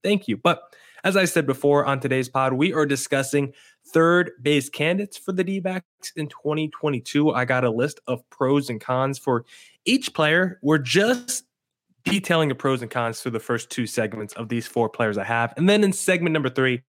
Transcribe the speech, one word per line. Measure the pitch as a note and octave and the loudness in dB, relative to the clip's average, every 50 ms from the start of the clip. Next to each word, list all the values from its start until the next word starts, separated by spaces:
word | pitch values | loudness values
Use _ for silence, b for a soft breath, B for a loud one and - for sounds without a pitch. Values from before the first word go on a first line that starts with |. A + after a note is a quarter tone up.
| - | 0
Thank | F#3 G#3 G3 - | 0 0 0 -2
you. | - A2 | -4 -6
But | - _ E3+ E3+ - - - B B B B B B B | 0 _ 0 0 0 -4 -20 B B B B B B B
as | F#3 F#3+ | 2 2
I | G3 F#3 | 4 2
said | E3+ - E3+ D3 | 4 2 0 0
before | C3+ C3+ - - C#3+ C#3+ C#3+ C#3+ | 0 -2 0 2 4 4 4 4
on | C#3 C#3 C3 | 2 -2 -2
today's | B2+ C3+ C3 C3 B2+ B2 | -2 -2 0 0 -2 -2
pod, | _ C3+ C3 C3 C3 | _ 0 0 0 2
we | B2+ D3+ F#3 | 2 0 0
are | D#3+ D#3 D3+ | 2 0 0
discussing | C#3+ C#3 C3+ - - - C3+ C3+ C3+ - C#3+ C#3 C3+ b b b b b b _ | 0 0 -4 -2 -2 -2 -2 -2 0 0 0 0 -2 b b b b b b _
third | - - E3+ E3 E3+ F3 F3+ F3 D#3 - - | 0 2 4 4 6 6 4 2 0 -6 -4
base | B2 D3 D3+ C#3+ C3+ - | 0 2 2 2 0 -2
candidates | - - D3 D#3+ F3+ G3 G#3 G3 - | -4 -2 0 0 0 -2 -4 -6 -10
for | - - - | -12 -10 -6
the | F#3+ F#3 F#3+ | -4 -4 -2
D-backs | F3 G3 G3 F3 F#3 F#3 F#3 - _ _ _ - - - | -2 -4 -4 -4 -6 -6 -6 -10 _ _ _ -16 -12 -8
in | E3 D3+ | -8 -8
twenty | C#3+ - - _ D3 D3+ D#3 D#3 D3+ | -8 -10 -6 _ -2 -2 -2 -2 -4
twenty-two. | - - - D3+ C#3 B2 A#2 - - D3 D3+ D#3 | -6 -4 -2 -2 -2 -2 -6 -2 0 2 2 2
I | B2+ B2 B2+ | 2 0 0
got | A#2+ C3 B2+ B2+ | 0 0 2 2
a | A#2+ | 0
list | A2+ A#2 B2+ D3 - - _ | 0 0 -2 -4 -4 -10 _
of | - B2+ A#2 _ _ | -6 -6 -6 _ _
pros | - _ C3+ B2+ C#3+ C#3+ C#3 C3+ | -6 _ 0 2 2 0 0 -2
and | A#2+ G#2+ | -8 -8
cons | - - B2+ B2+ C3 C3+ C#3 | -4 -4 -2 -2 0 -2 -4
for | - - C#3+ B2+ A#2 - B B B B B B B _ | -4 -2 -2 -2 -2 -2 B B B B B B B _
each | - A#3+ C4+ - - _ | 0 0 0 -2 -4 _
player. | - D#3 D3+ D#3+ F3 F#3 F3+ F3+ _ | 0 2 4 4 2 2 0 -4 _
We're | - D3 D#3 | 0 2 2
just | D3+ C3+ B2 A#2+ F3+ G3+ A#3 B3+ B3 B3 - - - - _ _ _ _ _ _ _ _ _ _ _ _ | 2 2 2 2 2 4 4 0 0 -2 -8 -8 -8 -8 _ _ _ _ _ _ _ _ _ _ _ _
detailing | - G3+ G3 F#3+ - E3+ E3 D#3+ | -2 -2 -2 0 2 2 2 2
the | D3 C3 | 2 0
pros | - - C#3 C3+ A#2+ | 0 0 0 0 0
and | A#2+ A2 | -4 -6
cons | - B2+ A#2 A#2 A2 - | -4 -2 -2 -2 -4 -6
through | - B2+ A2+ | -8 -6 -6
the | A2 | -6
first | - - A#2+ A2+ - _ | -4 -2 -4 -4 -4 _
two | - - A#2+ | -6 -6 -4
segments | G#2 - B2 A2+ G#2+ A2 A2 G#2 G2+ - | -2 -2 -2 -2 -2 -4 -8 -10 -10 -10
of | - A#2 | -12 -8
these | G#2+ A#2+ A#2+ A2 | -4 -4 -6 -6
four | - - A#2+ A#2 | -4 -2 0 0
players | G#2+ - - A#2+ A2 G#2 | 0 0 -2 -2 0 0
I | G2+ F#2+ | -2 -4
have. | G#2 A#2 A#2 A#2 A#2 - | -2 -2 0 0 -2 -2
And | - E3 F#3+ | 2 2 4
then | G#3 G#3+ G#3 | 4 4 4
in | G3 | 2
segment | F#3 - - - F#3+ F3+ F3 E3+ | 0 0 0 0 0 2 0 0
number | D#3+ D#3 C#3 B2+ | 0 0 0 -2
three | B2+ - C3 C3 B2 A#2+ _ | 0 0 0 0 0 -2 _